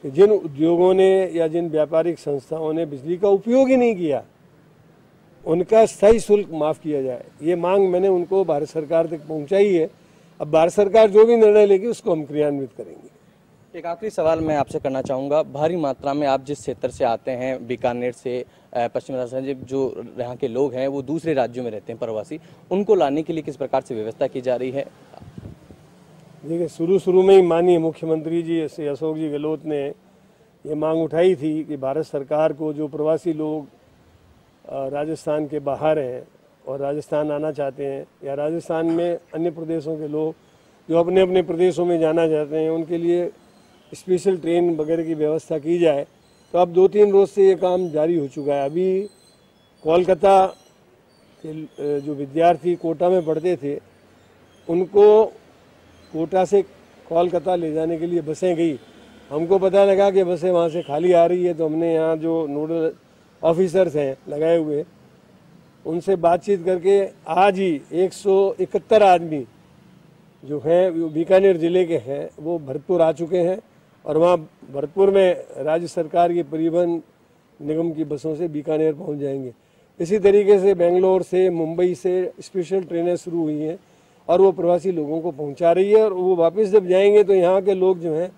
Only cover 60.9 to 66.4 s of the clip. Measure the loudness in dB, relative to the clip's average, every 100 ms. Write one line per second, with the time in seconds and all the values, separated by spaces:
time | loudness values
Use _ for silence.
60.9 | -2 4 6 4 2 0 -2 -2 0 0
61.9 | 0 0 -2 -2 -2 -4 -6 -4 -2 -4
62.9 | -6 _ _ _ _ 0 0 0 2 0
63.9 | 0 -4 -6 -10 -4 0 0 0 -4 -6
64.9 | _ _ _ _ _ _ -20 _ _ -8
65.9 | -6 -2 0 2 0